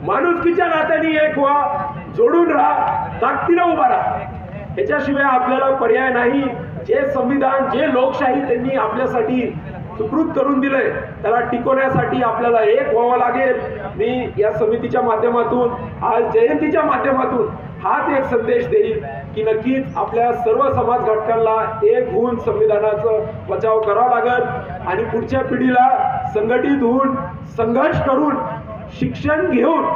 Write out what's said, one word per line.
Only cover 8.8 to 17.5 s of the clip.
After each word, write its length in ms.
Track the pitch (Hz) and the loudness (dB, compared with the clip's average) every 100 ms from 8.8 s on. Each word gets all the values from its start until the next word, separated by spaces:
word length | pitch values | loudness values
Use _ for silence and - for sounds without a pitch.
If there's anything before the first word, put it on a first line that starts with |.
| 214 254 262 247 226 254 226 - - - - - | -2 -2 -2 0 0 0 -2 -6 -10 -12 -12 -6
सुकृत 280 | 220 302 320 277 | -2 0 0 0
करून 240 | 269 269 | 0 2
दिलंय, 300 | 277 269 226 - - - | 2 0 0 -2 -8 -6
त्याला 180 | 214 240 | 0 0
टिकवण्यासाठी 840 | 240 240 262 262 262 262 240 254 | 0 -2 0 2 2 0 0 0
आपल्याला 400 | 240 220 240 233 | 0 0 2 4
एक 320 | 214 247 - | 4 2 2
व्हावं 240 | 226 240 247 | 2 2 2
लागेल. 420 | 240 262 262 247 - - - 160 | 2 2 0 0 -4 -8 -10 -4
मी 320 | 226 254 226 - | -2 -2 -4 0
या 160 | 214 | 0
समितीच्या 480 | 214 220 233 269 254 | 2 0 0 -2 -2
माध्यमातून, 680 | 240 214 240 240 226 247 240 - - - | 0 0 0 0 0 0 0 -2 -10 -6
आज 200 | 185 226 226 | -2 0 2
जयंतीच्या 500 | 220 240 294 302 330 | 4 4 2 0 0
माध्यमातून 640 | 302 254 269 262 254 254 - | 0 0 0 0 0 0 -2